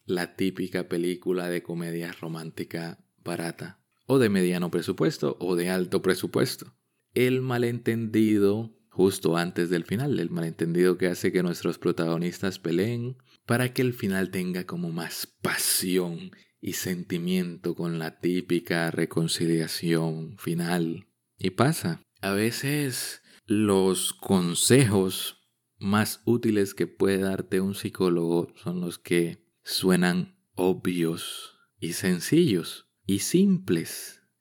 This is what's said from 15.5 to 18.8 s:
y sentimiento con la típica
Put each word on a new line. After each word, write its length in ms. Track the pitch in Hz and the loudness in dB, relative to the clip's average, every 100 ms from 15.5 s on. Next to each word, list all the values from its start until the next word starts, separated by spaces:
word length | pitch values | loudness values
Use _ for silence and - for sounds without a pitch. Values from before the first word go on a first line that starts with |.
| - - - 92 90 90 85 92 - _ _ | -2 0 0 2 0 0 -6 -12 -18 _ _
y 120 | - | -8
sentimiento 1000 | 85 - 87 - 90 87 92 87 85 90 80 | -6 -4 -4 -4 -4 0 0 -2 -6 -6 -4
con 240 | 85 82 | -4 -4
la 200 | 80 - | -6 -4
típica 720 | 87 90 87 87 - 85 | -2 0 0 -2 0 -2